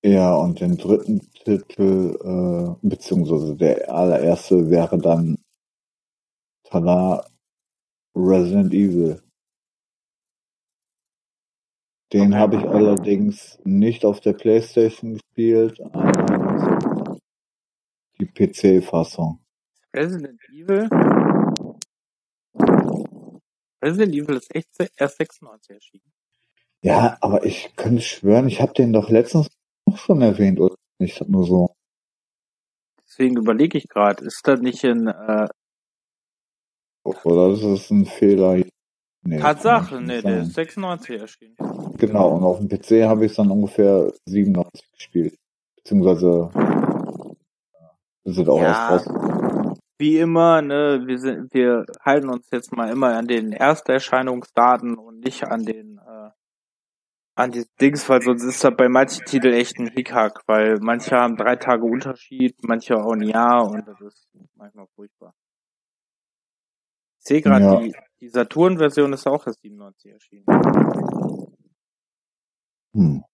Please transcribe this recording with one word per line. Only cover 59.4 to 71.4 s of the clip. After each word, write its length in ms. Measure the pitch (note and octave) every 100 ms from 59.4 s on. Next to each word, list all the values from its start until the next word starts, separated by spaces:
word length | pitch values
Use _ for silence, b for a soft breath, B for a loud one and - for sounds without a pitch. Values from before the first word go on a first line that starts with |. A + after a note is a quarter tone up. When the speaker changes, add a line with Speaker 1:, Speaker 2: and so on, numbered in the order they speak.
| B2+ A#2+
Speaker 2:
echt 240 | A#2+ -
ein 80 | A#2+
Hickhack, 560 | C3 A#2+ B2 G#2+ - -
weil 320 | A2 G#2+ G#2+
manche 360 | A2 A#2+ - B2+
haben 200 | B2 A2+
drei 200 | A#2 B2
Tage 280 | C3 A#2+ A#2
Unterschied, 720 | B2 C3+ B2+ _ C3 B2+ _
manche 340 | A#2 A2+ - A#2
auch 160 | G#2+
ein 100 | A2
Jahr 440 | G#2+ A2 A#2+ A#2+ A2
und 180 | G#2+ G#2+
das 120 | G#2
ist 280 | G#2 _ _ G3+ F#3+
manchmal 320 | _ G#3 G#3 F#3+ _
furchtbar. 380 | G#3 _ F3+ _ _ _ _ _ _ _ _ _ _ _ _ _ _ _ _ _ _ _
Ich 80 | -
seh 120 | D3+
grad, 200 | G#2 G2+
Speaker 1:
Ja. 180 | G2 F#2+
Speaker 2:
die, 140 | G#2 - _ _
die 80 | B2
Saturn-Version 840 | A#2+ A#2+ D3+ F3+ F3+ D3+ C#3+ C#3+
ist 140 | C3+ -
auch 180 | D3 -
erst 140 | A#2
siebenundneunzig 500 | G#2 G#2 G2+ _ G2+
erschienen. 340 | G#2 _ - - - - - - - - - - -